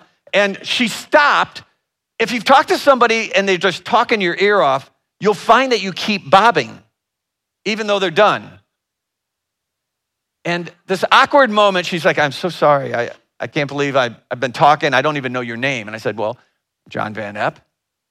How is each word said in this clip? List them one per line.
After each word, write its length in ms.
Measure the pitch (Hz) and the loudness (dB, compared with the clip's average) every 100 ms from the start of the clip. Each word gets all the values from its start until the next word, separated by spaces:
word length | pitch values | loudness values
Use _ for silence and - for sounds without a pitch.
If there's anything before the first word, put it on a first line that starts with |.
| _ _ _ | _ _ _
And 320 | 185 202 190 | -2 0 -2
she 240 | - - 233 | -6 -4 -4
stopped. 720 | - - 302 285 180 185 - - _ _ _ _ - | -6 0 2 4 2 -2 -8 -20 _ _ _ _ -8
If 140 | - | -6
you've 120 | 240 | -4
talked 240 | 185 277 311 | 4 4 4
to 100 | 349 | 0
somebody 560 | 285 262 233 226 208 | 2 4 4 2 -2
and 140 | 190 196 | -2 0
they're 100 | 185 | 0
just 260 | 190 160 | 0 -4
talking 360 | - 220 233 226 | 0 0 2 0
your 160 | 180 170 | -2 0
ear 240 | 202 202 | 0 2
off, 300 | 147 135 - _ _ - | 2 0 -6 _ _ -6
you'll 140 | 185 | -2
find 380 | 208 - 226 269 | -2 4 4 4
that 100 | 233 | -2
you 100 | 190 | -4
keep 360 | 170 - 202 139 | -8 -4 -4 2
bobbing, 540 | 190 226 165 113 104 _ _ _ _ _ _ _ _ | 4 4 2 -2 -10 _ _ _ _ _ _ _ _
even 220 | - 214 214 | -8 -6 -2
though 120 | 202 | -2
they're 120 | 190 | 0
done. 400 | 160 208 127 104 - _ _ _ _ _ _ _ _ _ _ _ _ _ _ _ _ _ _ | 2 2 2 -8 -20 _ _ _ _ _ _ _ _ _ _ _ _ _ _ _ _ _ _
And 260 | 165 175 165 - - | -8 -6 -8 -14 -8
this 180 | 185 - | -4 2
awkward 400 | 220 262 294 254 | 4 6 4 4
moment, 360 | 208 208 185 170 | 4 2 2 -4
she's 180 | 180 | -2
like, 140 | 156 151 | 0 2
"I'm 140 | 147 | -2
so 160 | 131 185 | -2 -8
sorry. 460 | - 151 143 127 | 0 2 2 0
I, 160 | 117 117 - _ - | -4 -6 -8 _ -12
I 60 | 120 | -8
can't 200 | 160 143 | -6 -4
believe 280 | 143 143 135 | -4 -2 0
I, 200 | 120 110 - | -2 -6 -12
I've 100 | 123 | -8
been 120 | 131 | -6
talking. 420 | - 147 151 156 | 2 2 4 2
I 80 | 131 | 0
don't 140 | 147 147 | 0 -4
even 160 | 127 | -6
know 80 | 123 | -6
your 160 | 120 117 | -8 -6
name." 320 | 135 131 104 | -6 -6 -8
And 60 | |
I 40 | 110 | -8
said, 180 | 120 107 | -8 -4
"Well, 220 | 107 127 _ _ _ _ _ | -6 -8 _ _ _ _ _
John 240 | 113 107 | -8 -8
Van 220 | 107 104 | -8 -10
Epp." 220 | 104 127 - _ _ _ _ _ | -6 -6 -6 _ _ _ _ _